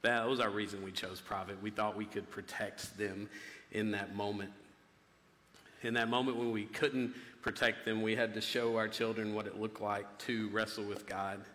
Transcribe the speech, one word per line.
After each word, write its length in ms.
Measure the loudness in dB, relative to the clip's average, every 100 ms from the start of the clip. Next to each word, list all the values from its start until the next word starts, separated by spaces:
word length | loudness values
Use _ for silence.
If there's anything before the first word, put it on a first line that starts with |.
That 260 | 6 4 4
was 120 | 4
our 100 | 4
reason 340 | 2 -2 -4
we 80 | -4
chose 280 | -4 -6 -8
private. 400 | -4 -4 -4 -4
We 80 | -4
thought 260 | 2 0 0
we 80 |
could 260 | -4 -4 -6
protect 680 | -10 -8 -4 -4 -6 -10 -2
them 320 | -2 -2 -8 -10 -14 -16 -6
in 180 | 0 2
that 220 | 0 -2
moment. 380 | -2 -2 -2 -6 -10 -20 -20 -20 -20 _ -20 -20 _ -20 -20 -20 -6
In 120 | 0
that 140 | 2 4
moment 280 | 4 4 2
when 160 | 2
we 120 | 0
couldn't 500 | -2 2 2 4 0 -2 -14 -4
protect 420 | -4 4 2 4
them, 180 | 0 2
we 120 | 2
had 200 | 4 2
to 60 | 0
show 360 | 0 2 4 2
our 120 | 2
children 460 | 0 0 2 0
what 120 | 0 -2
it 140 | -4
looked 200 | -4 -2
like 260 | 0 0 -4 -8
to 300 | -2 0 2
wrestle 340 | 2 0 -2
with 220 | -4 -4 -4
God. 340 | -2 -2 -4 -12